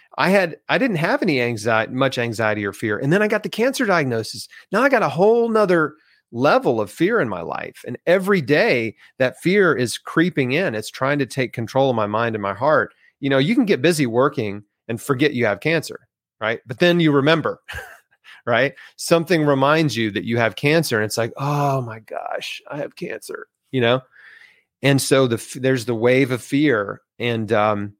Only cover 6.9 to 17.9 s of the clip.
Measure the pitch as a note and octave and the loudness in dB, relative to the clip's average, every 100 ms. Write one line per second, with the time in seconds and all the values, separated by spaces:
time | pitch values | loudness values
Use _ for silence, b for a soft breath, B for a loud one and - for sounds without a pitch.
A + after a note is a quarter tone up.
6.9 | - E3+ A#3 C3+ F#2 D#2+ C2 - - - | 0 0 2 0 -4 -6 -8 -10 -14 -12
7.9 | B2 - F#3 F#3+ G3 C3 D3 A3+ C3 A2+ | -8 0 0 2 0 2 2 2 0 -2
8.9 | - b - B2+ - E3+ G3+ F3+ A#2+ B2 | -8 b -2 -2 0 0 2 2 2 -2
9.9 | - - - F3 D#3 B2 C#3+ F#3 A2 - | -4 -4 0 0 0 -2 0 -2 -4 -8
10.9 | - C3 D3 C3 - A#2+ - A2+ C3 C3+ | -4 -2 -2 -2 -4 -6 -6 -4 0 0
11.9 | A#2 G#2 G#2+ A#2 A2 G2+ G2 C3+ D3 G2+ | 0 -2 0 -2 -2 -4 -2 2 2 0
12.9 | b b b C#3 C3+ D3 A#3+ G#3 D3+ D3 | b b b -2 0 2 2 2 2 2
13.9 | D#3 B2+ A2+ C#3+ D3 G#2+ G2+ - _ - | 2 0 2 0 0 -6 -6 -14 _ -10
14.9 | A#2 - C3 D3 B2 A#2 G2+ D#3 D#3+ - | -8 -4 0 0 0 -2 0 -2 -2 -4
15.9 | - _ _ _ - A2 A#2 - B2+ F3 | -14 _ _ _ -8 -6 -6 -8 0 2
16.9 | F3 D#3+ C#3+ C#3 D#3+ A#2 G2+ - - - | 4 4 4 4 2 0 -6 -12 -16 -16